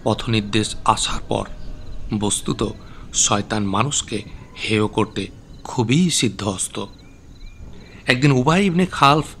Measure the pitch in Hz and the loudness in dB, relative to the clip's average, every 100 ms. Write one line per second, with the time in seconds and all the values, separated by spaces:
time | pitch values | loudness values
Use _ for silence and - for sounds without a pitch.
0 | 131 107 - 113 101 110 104 - - 110 | 2 0 2 0 2 0 0 0 2 2
1 | - - - 110 104 - - - - - | 2 -2 -2 -2 -2 -8 -8 -8 -10 -8
2 | - 107 101 - - 117 107 - - - | -4 0 0 -2 -2 -2 -2 -4 -14 -16
3 | - - - 104 101 107 101 95 127 - | -6 0 2 2 0 -2 0 0 0 -2
4 | - 107 - - - - - 110 107 - | -4 -8 -8 -14 -16 -10 0 2 2 0
5 | 104 - 98 - - - - - 113 139 | -2 -2 -8 -10 -18 -16 -8 -2 2 4
6 | 180 - 120 95 98 92 - - 101 - | 4 2 0 -2 -4 -4 -6 -8 -12 -14
7 | - - - - - - - - - - | -20 -20 -20 -18 -18 -16 -16 -16 -18 -12
8 | - 123 143 131 127 170 202 170 185 - | 0 4 6 4 4 4 4 2 0 4
9 | 139 151 143 - | 6 6 2 -10